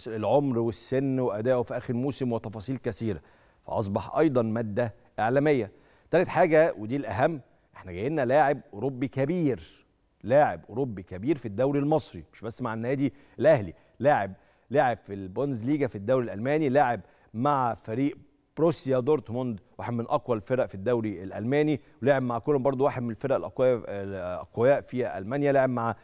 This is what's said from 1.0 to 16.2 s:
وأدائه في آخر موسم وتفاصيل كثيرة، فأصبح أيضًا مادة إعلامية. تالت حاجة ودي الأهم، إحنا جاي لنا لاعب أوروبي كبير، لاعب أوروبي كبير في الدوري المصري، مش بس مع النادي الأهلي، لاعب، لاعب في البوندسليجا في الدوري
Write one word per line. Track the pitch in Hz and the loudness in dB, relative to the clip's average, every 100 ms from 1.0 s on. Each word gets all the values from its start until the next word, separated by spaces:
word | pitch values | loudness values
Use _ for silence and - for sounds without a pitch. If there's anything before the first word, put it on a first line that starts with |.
| 139 131 | 0 0
وأدائه | 127 104 120 127 | 0 0 0 0
في | 117 120 | 0 -6
آخر | - | -4
موسم | 120 139 - 127 | -4 -2 -4 -4
وتفاصيل | 113 113 104 113 131 | -4 -6 -10 -8 -6
كثيرة، | 120 - 113 82 - _ _ _ - | -6 -4 -4 -6 -10 _ _ _ -6
فأصبح | 95 98 104 - - | -4 -2 -2 -2 2
أيضًا | 160 127 | 4 4
مادة | 113 110 110 101 117 - _ - | 2 -2 -2 -2 -4 -6 _ -2
إعلامية. | 110 135 151 135 98 - _ _ - | 0 2 4 2 0 -10 _ _ -2
تالت | 165 - | 0 2
حاجة | 156 175 151 160 - | 2 4 6 4 2
ودي | 107 139 | -4 -4
الأهم، | 110 101 156 151 - _ _ - | -4 0 0 -2 -12 _ _ -20
إحنا | 95 | -12
جاي | 87 127 | -6 -2
لنا | 160 | 0
لاعب | 120 147 143 135 - | 2 4 4 0 -6
أوروبي | 101 131 123 135 | -6 -6 -4 -6
كبير، | 131 139 180 147 98 - - _ _ _ _ | -2 -2 0 0 -2 -8 -20 _ _ _ _
لاعب | 101 139 123 82 78 | 2 4 4 0 -8
أوروبي | 110 135 98 | -6 -6 -6
كبير | 90 92 120 156 | -10 -6 -2 -2
في | 110 | -4
الدوري | 98 135 143 | -2 0 0
المصري، | 147 156 - 90 73 | 2 0 -2 -16 -18
مش | - | -14
بس | 110 - | -12 -8
مع | 123 | -6
النادي | 110 117 139 139 - _ - | -4 -4 -2 -2 -4 _ 0
الأهلي، | 135 139 90 - _ - | 4 4 2 -10 _ 0
لاعب، | 131 123 98 95 _ _ - | 2 2 0 -8 _ _ -2
لاعب | 135 131 - - | 2 2 0 -6
في | |
البوندسليجا | 98 95 101 143 117 120 151 131 | -10 -8 -4 -2 -2 -2 0 0
في | 104 | -2
الدوري | 101 131 | 0 2